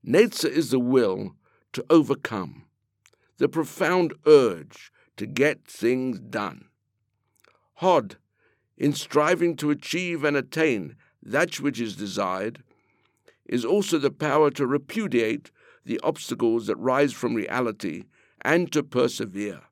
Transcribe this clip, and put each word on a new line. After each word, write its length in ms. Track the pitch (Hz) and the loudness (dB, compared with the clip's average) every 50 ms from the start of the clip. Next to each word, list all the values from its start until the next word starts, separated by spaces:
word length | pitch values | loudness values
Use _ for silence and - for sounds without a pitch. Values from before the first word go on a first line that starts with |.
| - | -2
Netzah 440 | - 123 180 240 240 - - - 147 | 4 4 4 4 4 2 -4 -4 0
is 220 | 131 160 156 117 | 0 0 0 0
the 80 | 127 127 | 0 0
will 560 | 123 123 131 127 117 98 92 101 104 95 - _ _ _ _ _ _ _ - | 2 4 4 4 4 2 -2 -4 -6 -10 -14 _ _ _ _ _ _ _ -12
to 120 | - - _ | -12 -2 _
overcome, 720 | 165 165 143 120 135 - - - 117 98 90 71 - - - _ _ _ _ _ _ _ _ _ _ _ _ _ _ | 4 4 4 4 -4 -4 -4 -8 -8 -8 -10 -10 -14 -20 -20 _ _ _ _ _ _ _ _ _ _ _ _ _ _
the 100 | _ 139 | _ -2
profound 680 | 139 139 160 151 - - - 190 151 180 185 175 156 - _ _ | 0 0 -2 -4 -4 -4 -2 -2 0 2 2 0 0 -4 _ _
urge 640 | 151 156 143 127 110 90 80 76 - - - - - _ _ _ _ _ | 8 8 8 8 4 -2 -4 -12 -18 -20 -20 -20 -20 _ _ _ _ _
to 80 | - 104 | -12 -12
get 380 | 110 147 - 139 151 135 - _ | -8 -2 0 0 0 0 -4 _
things 540 | - - - 104 117 127 127 131 131 113 92 | -20 -10 -2 0 0 0 0 -2 -4 -6 -8
done. 460 | - 113 107 113 104 87 67 50 - _ _ _ _ _ _ _ _ _ _ _ _ _ _ _ _ _ _ _ _ _ _ | -10 -8 -6 -6 -6 -6 -8 -12 -20 _ _ _ _ _ _ _ _ _ _ _ _ _ _ _ _ _ _ _ _ _ _
Hod, 420 | - 170 185 180 147 110 95 - _ _ _ _ _ _ _ _ _ _ _ _ | 0 2 4 4 4 2 -2 -16 _ _ _ _ _ _ _ _ _ _ _ _
in 160 | _ - 147 147 | _ -2 -2 -2
striving 640 | 147 - - - 156 151 160 180 165 170 170 160 | -2 -8 0 0 2 4 4 2 2 2 -2 0
to 140 | - 147 147 | -2 -2 -2
achieve 520 | 147 - - - - 175 185 175 170 151 139 | -2 -2 -4 -4 -4 -4 -2 -4 -4 -2 -2
and 120 | 147 147 | 0 0
attain 600 | 139 127 127 - 160 160 160 123 101 82 73 - _ _ _ _ _ - | 0 -2 -4 -2 0 0 0 0 -2 -4 -8 -14 _ _ _ _ _ -12
that 360 | 101 110 143 175 170 - - | -4 0 0 0 0 -2 -4
which 200 | 139 143 117 110 | -4 -4 -2 -2
is 160 | 120 110 95 | -6 -6 -6
desired, 680 | - 104 98 90 104 101 92 92 95 101 113 120 - - _ _ _ _ _ _ _ _ _ _ _ _ - _ _ _ | -8 -10 -8 -4 -4 -4 -4 -4 -4 -6 -8 -8 -12 -20 _ _ _ _ _ _ _ _ _ _ _ _ -20 _ _ _
is 200 | - - 123 113 | -4 -4 -2 0
also 320 | 117 175 208 196 - 170 | 2 2 0 2 0 0
the 140 | 151 135 139 | 0 0 -2
power 400 | - _ 156 151 135 151 156 147 | -2 _ -4 0 4 4 4 4
to 160 | - - 143 | 2 0 -2
repudiate 840 | 123 139 147 139 - - 220 214 170 123 120 113 110 117 - _ - _ _ _ _ _ _ _ | 0 0 -2 -4 -4 -6 -4 -2 0 2 2 2 2 -2 -4 _ -16 _ _ _ _ _ _ _
the 140 | - - - - | -8 -6 -2 -2
obstacles 640 | - 151 - - - 123 117 120 113 113 117 107 | -2 -4 -4 -8 -10 -4 0 2 2 2 0 -2
that 100 | 104 101 | -4 -6
rise 360 | - 101 131 127 135 147 139 - | -2 -2 -2 2 2 0 0 0
from 200 | - - 117 117 | -4 -4 -2 -2
reality 680 | 113 101 - - 127 127 117 104 _ - 90 76 87 92 _ _ _ _ _ _ _ | -2 -4 -4 -4 -2 -2 -4 -4 _ -8 -8 -8 -8 -14 _ _ _ _ _ _ _
and 300 | - 127 156 175 180 160 | 0 2 2 2 2 2
to 120 | - 151 147 | 0 -2 -2
persevere. 800 | 147 - 123 131 127 - - 113 101 90 98 104 104 87 73 - _ | 0 0 0 0 0 0 -4 -8 -8 -6 -8 -8 -8 -10 -12 -20 _